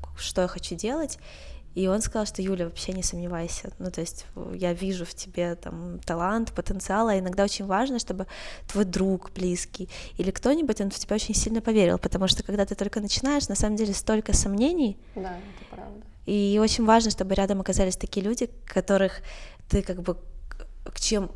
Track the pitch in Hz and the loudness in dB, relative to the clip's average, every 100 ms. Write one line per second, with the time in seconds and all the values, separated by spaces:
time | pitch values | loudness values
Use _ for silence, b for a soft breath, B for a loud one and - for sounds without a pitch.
0 | - - - - 180 175 - 165 214 285 | -10 -8 -4 0 0 -2 -6 -4 -2 -2
1 | 294 - B B B B - - 190 202 | -4 -6 B B B B -10 -2 2 2
2 | - 226 208 - 190 190 170 - - 185 | 0 -2 -2 -2 -2 -2 -2 -4 -6 -4
3 | 180 175 175 175 170 - 202 - 185 180 | -4 -4 -4 -4 -4 -6 -8 -8 -6 -4
4 | 170 - - - - 180 180 175 190 185 | -6 -8 -14 -12 -10 -2 -2 0 -2 -4
5 | 170 - - - 175 170 175 170 175 175 | -6 -10 -8 -4 -2 -4 -8 -10 -8 -8
6 | - 170 180 220 226 - - 196 - 196 | -4 -2 0 0 -2 -4 -4 -4 0 2
7 | 226 196 185 190 202 - 202 190 262 247 | 4 2 2 2 2 2 0 0 2 -2
8 | - 185 190 B B B - 196 196 180 | -4 -6 -6 B B B -4 0 0 2
9 | 190 185 - - 180 175 - - 185 B | 2 2 -2 -2 0 0 -4 -10 -10 B
10 | B - 185 - 233 302 302 214 196 - | B -2 -2 2 4 4 4 0 0 -2
11 | - 214 - 208 - 226 220 220 175 180 | -2 0 2 0 2 0 4 6 6 4
12 | - 190 190 - - 202 196 196 208 - | 2 2 2 2 0 2 2 2 -2 -2
13 | 208 - 262 294 277 294 214 208 220 196 | -2 0 2 2 2 2 2 4 2 0
14 | - 220 220 196 202 196 262 359 247 202 | 2 2 4 2 4 4 4 4 2 0
15 | - - 190 175 202 190 - - - 202 | -10 -10 -8 -8 -12 -16 -16 -14 -14 -14
16 | - - - 208 202 208 220 - 220 226 | -18 -12 0 2 4 6 6 6 8 8
17 | 226 - 190 196 196 196 190 185 190 185 | 8 2 0 2 2 2 2 4 4 2
18 | - - 196 240 240 - - - 185 196 | -4 -2 -2 -2 -4 -6 -4 -2 4 4
19 | 190 - B B B B - 202 190 180 | 4 0 B B B B 0 0 2 -4
20 | 180 170 - - - - - - - - | -4 -4 -8 -12 -10 -10 -12 -12 -10 -4
21 | - 214 180 | 0 2 0